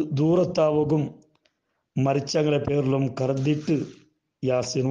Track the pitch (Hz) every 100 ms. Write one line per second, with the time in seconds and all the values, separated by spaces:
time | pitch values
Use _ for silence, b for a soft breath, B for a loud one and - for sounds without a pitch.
0 | 151 139 156 175 180 - 156 151 147 156
1 | 143 - _ _ _ _ _ _ _ -
2 | 135 139 143 160 151 147 143 143 131 135
3 | 135 120 131 135 139 151 - 147 - -
4 | _ _ _ _ 127 127 120 135 131